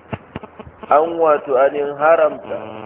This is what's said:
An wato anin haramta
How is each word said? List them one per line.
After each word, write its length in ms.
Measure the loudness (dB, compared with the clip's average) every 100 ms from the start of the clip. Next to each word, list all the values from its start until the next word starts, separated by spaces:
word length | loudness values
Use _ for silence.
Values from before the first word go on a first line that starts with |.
| -14 -14 -12 -16 -16 -20 -20 -10 2
An 240 | 2 2 2
wato 380 | 2 2 0 2
anin 400 | 2 2 -4 0
haramta 600 | 2 4 2 -2 -10 -10 -10 -14